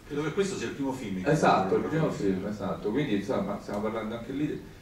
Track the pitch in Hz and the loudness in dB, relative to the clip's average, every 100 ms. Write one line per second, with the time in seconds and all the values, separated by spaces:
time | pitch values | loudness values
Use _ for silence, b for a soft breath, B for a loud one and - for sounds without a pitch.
0 | - 147 151 202 190 - 117 - 135 127 | -6 -4 -2 0 0 -2 -4 -4 -4 -4
1 | 107 95 92 156 165 - 95 107 - 156 | -4 -2 2 6 6 6 4 2 2 2
2 | - - 101 92 104 104 98 87 104 123 | 0 2 0 0 -2 -4 -4 -2 0 0
3 | 147 101 - 101 98 101 - 104 107 113 | 2 0 2 0 0 -4 -4 -2 -2 -2
4 | 107 113 - 139 151 - B B | -4 -6 -6 -2 -2 -2 B B